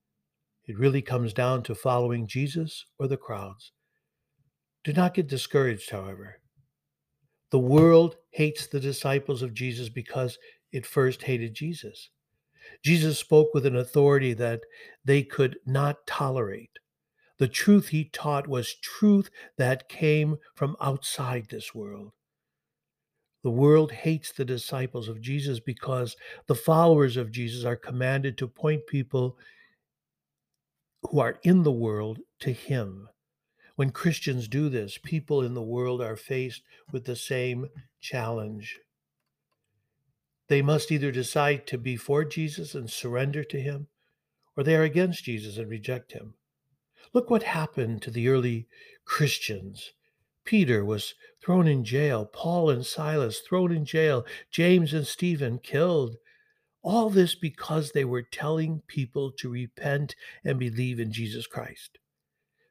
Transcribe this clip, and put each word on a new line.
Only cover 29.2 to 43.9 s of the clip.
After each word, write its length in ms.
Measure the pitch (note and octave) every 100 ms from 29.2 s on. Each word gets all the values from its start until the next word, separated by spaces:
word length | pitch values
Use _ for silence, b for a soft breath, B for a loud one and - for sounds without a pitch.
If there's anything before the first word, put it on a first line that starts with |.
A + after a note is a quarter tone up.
| B2+ - b b b b _ _ _ _ _ _ _ _ _ _ _ _ -
who 100 | D3
are 200 | C3+ -
in 220 | E3+ F#3
the 80 | D#3
world 480 | A#2+ A#2 G#2 G#2+ A2+ - _
to 160 | -
him. 560 | A#2 - C3 G2+ F#2+ G2+ _ _ _ _ b b -
When 140 | C3+
Christians 580 | - E3+ D#3 - B2 A2
do 220 | C3+ D3+
this, 300 | B2 G2+ -
people 420 | - D#3+ - D3
in 140 | B2 B2
the 60 |
world 360 | A2+ A#2+ B2+ B2
are 160 | A2+ A2
faced 460 | - B2+ C3 A#2 b b -
with 140 | C3 B2
the 100 | A#2+
same 560 | - C3 B2 B2 C3+ B B _
challenge. 800 | - C3 A2+ A#2 G#2+ G#2+ G#2+ - _ _ _ _ _ _ _ _ _ _ _ _ _ _ _ _ _
They 140 | C#3+
must 300 | C#3 D3+ -
either 200 | D#3 C#3
decide 540 | B2+ A#2+ D3+ C#3+ C#3 -
to 140 | B2
be 180 | A#2+ A#2+
for 260 | - C#3+
Jesus 520 | D#3 D#3+ D#3 D3 D#3 C#3+
and 120 | A2+
surrender 560 | - B2 A#2+ C#3 D3+ D3
to 140 | C#3+
him, 280 | C3+ C#3+ C#3+